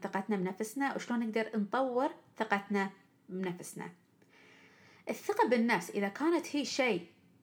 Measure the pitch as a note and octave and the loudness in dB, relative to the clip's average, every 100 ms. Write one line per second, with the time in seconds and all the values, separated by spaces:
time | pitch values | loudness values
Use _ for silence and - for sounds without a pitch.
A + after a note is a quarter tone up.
0 | F#3 G3 G3 G3+ F3+ G3 A3 C#4 C#4 - | -4 -4 0 0 0 -2 -6 -2 -2 -2
1 | - A#3 A3+ A3+ A3 A3 G3+ B3 C4 A#3+ | -2 -2 0 0 0 -2 0 0 2 2
2 | D4+ - - - A3 G3+ G3 G3+ G3 - | 0 -2 -18 -6 0 0 0 0 0 -4
3 | _ _ - F#3 F#3 F3 - - F3 - | _ _ -10 -6 -4 -6 -10 -10 -12 -12
4 | _ _ _ - - - - - - - | _ _ _ -20 -20 -20 -20 -20 -20 -18
5 | - - - G#4+ A#4 B3 A#3 F#3+ F3 G#3 | -10 -8 -2 2 4 6 4 2 0 -2
6 | G3+ G3 D#4 E4 - D4 B3+ - B3+ F#3 | -2 0 2 2 2 -2 -2 0 2 2
7 | - - - _ | -4 -20 -20 _